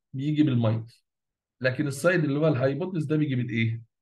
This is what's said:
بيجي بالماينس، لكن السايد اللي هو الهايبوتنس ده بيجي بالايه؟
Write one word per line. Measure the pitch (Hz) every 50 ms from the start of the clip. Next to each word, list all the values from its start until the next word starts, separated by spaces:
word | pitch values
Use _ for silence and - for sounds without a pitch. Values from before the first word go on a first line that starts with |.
| _ _ -
بيجي | 131 139 151 151 147 147
بالماينس، | 135 123 120 117 107 110 113 113 - - _ _ _ _ _ _ _ _ _ _ _ _ _
لكن | 123 127 123 - 147
السايد | 143 131 - - 175 185 165 147
اللي | 143 135 147
هو | 160 156
الهايبوتنس | 139 120 135 135 139 139 180 185 196 165 151
ده | 131 156
بيجي | 151 151 135 131
بالايه؟ | 123 117 120 117 113 113 113 113 113 - - _ _